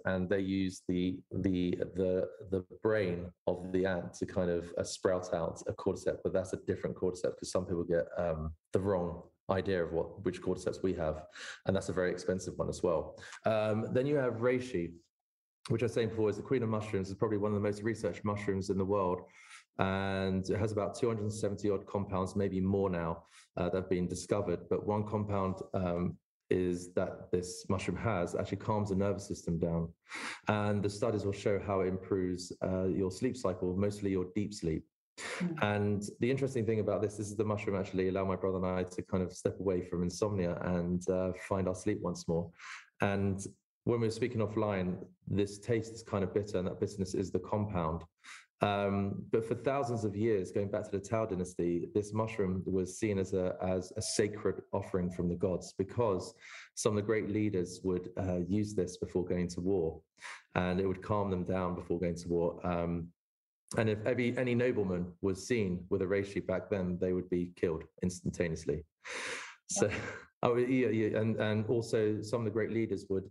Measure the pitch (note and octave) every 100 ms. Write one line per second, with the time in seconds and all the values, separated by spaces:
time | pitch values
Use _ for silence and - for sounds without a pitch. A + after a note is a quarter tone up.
0 | G2 F#2 F2+ G2 F#2+ G2 F#2 F#2 - F2+
1 | F2+ F#2 - F#2 F#2+ F2+ F2+ F2+ - F#2
2 | F#2 F#2 - - - F#2+ - F#2 A2 G#2+
3 | F2+ F2 F2+ - - F2+ F#2 F#2 F#2+ F2
4 | F2 - F#2 F#2+ F2+ E2+ E2+ - F#2+ -
5 | G2 F2+ - E2+ E2 - - G#2 G2+ E2
6 | F2 - F#2 F#2 F#2 - - F#2 F2 -
7 | F#2 - - - - F#2+ F2+ E2+ E2+ E2+
8 | - - E2+ D#2 D#2+ D#2+ _ G2+ G2 F#2
9 | F2 E2+ - _ - F#2+ G2 F#2 E2 E2
10 | - - F#2+ - F#2 E2+ - - F#2+ F2
11 | D#2 D#2 - - - - - F#2+ - F2
12 | F2+ - - F#2 - - E2 D#2 F#2 D#2+
13 | D2+ - - - A2 A2 G#2+ G#2+ A#2 B2+
14 | C#3 D3 B2+ A2 B2 B2+ B2+ F2+ E2+ -
15 | - _ _ _ _ _ - A2+ A#2+ B2+
16 | A2 A2 G#2+ G#2 - C3 A2+ A2 G#2+ G2
17 | F#2 G2 A2+ G#2 G#2+ G2+ G#2 G#2 A2 G#2+
18 | F2 F2+ G#2 G#2 G2+ F#2+ F#2+ F#2+ F#2+ G#2
19 | F2+ F2+ - - - - - - F#2+ F#2+
20 | G2 F#2+ F#2+ F#2+ F#2+ G#2+ G#2+ G#2 G2 -
21 | A#2+ G#2+ G#2 G#2 G2+ G2+ G#2 G2 - G2+
22 | F#2+ F#2 F#2+ G2+ G2 F#2 F#2+ G2 G2 E2+
23 | E2 E2 - - - - E2+ F#2 F#2 F2+
24 | F2 F2+ - G#2 G2+ E2+ - F2+ G#2+ G#2
25 | G#2 A2 G#2 G2+ F#2+ F#2 - G2 F2+ F2
26 | F2+ - _ _ - F#2 F2+ F2 - F#2+
27 | F2+ - - F2+ F2+ - - F#2 - F2+
28 | A#2 F2 E2+ - - G2 - G#2+ G2+ F#2+
29 | G2+ F#2+ - F2 - E2 E2+ E2 E2 -
30 | - - - - - G#2 G#2 G#2 G2+ -
31 | A#2 G#2 G2 G2 A2+ G2 G2 F#2+ F#2 F#2
32 | - G2 F2+ F2+ - - F#2 F#2 F#2+ F2
33 | F#2 - C3 - F#2 F2+ F2+ F#2 G#2 G#2
34 | G2 F#2 F2+ G#2+ G2 - E2 D#2+ - _
35 | _ - - - F3+ D3+ G#2 G#2 G#2 G2+
36 | - - A#2+ C3+ C3+ B2 G#2+ A2 G#2 F#2+
37 | G2+ - G2+ G#2 G#2+ G#2 - G2 F#2+ F#2+
38 | F#2 F#2+ F#2+ F2+ F#2+ F#2 F#2 F#2 F#2 -
39 | - F#2+ F2 - G2+ - F#2+ F2+ - F2
40 | F2 - G#2+ G2 F2 E2 F2+ F2+ F2 F2+
41 | F#2+ F#2 F#2 E2+ - G2 F#2 F#2 G#2 G#2
42 | F2+ F2 - E2 F2 - - - - -
43 | G2+ G2+ G2 F#2+ G2+ - _ _ - A#2
44 | A2+ G#2+ A#2+ A2+ G#2 A2 G#2+ G2 F2+ F2
45 | - - - G2 G2+ - - A#2 G#2+ -
46 | - G2+ F#2+ G#2 G2+ F#2 F2+ - G2+ -
47 | F#2 - F2+ F#2 - G#2+ G#2 F2 D#2+ E2
48 | - _ - - - - G2+ G2+ G2+ G2
49 | G2 - - A2+ - A#2 C#3 C#3 A#2+ A#2
50 | G#2+ G2+ A2+ G2+ F2 G#2 G2+ G#2 G#2 G2
51 | - A2 G#2+ F2+ F2+ - E2+ F2 - G#2+
52 | G#2 A2 A2 - F#2 F#2 F#2+ F#2 F2+ -
53 | G#2+ G2 F2+ F#2 F2+ - F#2 F#2 F2+ -
54 | - - G#2 - F#2+ - - G2 F#2+ F#2
55 | F2+ F2+ F2 F2 F#2+ F2 - - F#2+ -
56 | A2+ F2+ F#2 - - - - - A#2 G#2
57 | G#2 G#2+ G2 G#2+ G#2+ F#2 F2 - F#2+ F2+
58 | F2+ - F2+ F2+ F2 G#2+ G#2+ - F2 -
59 | - F2+ E2+ F2+ F2 - F2+ G2 D#2+ D#2+
60 | - - - - - F2+ F2+ F2+ F#2+ F#2
61 | - G#2 G2 F2+ F2 F#2 F2+ F2 - E2+
62 | F2 E2+ F2 E2+ E2+ - F2 E2+ E2+ E2+
63 | E2+ - _ _ _ _ - - A2 G#2+
64 | B2+ A#2+ A#2+ B2 B2 A#2+ B2+ G#2+ F#2 F2
65 | F2+ - G2 F#2 - A#2+ F#2+ F2+ - G2
66 | F#2 G2+ G2 F2+ E2+ F#2 - G2+ F2+ F2+
67 | F#2 F2+ F2 F2 F2 - F#2 D#2+ D#2 -
68 | F2+ - G2 - E2+ D#2+ D#2+ D#2+ - _
69 | - - - - - - - - - -
70 | - - - _ B2 A#2+ B2 C3 A#2 A2+
71 | G#2+ A2 A2 G#2+ G#2+ G#2+ G#2+ A#2+ A2+ A#2
72 | G#2+ G#2+ G#2 A#2 A2 A2 G2+ A2+ A2 F#2+
73 | - F#2+ F#2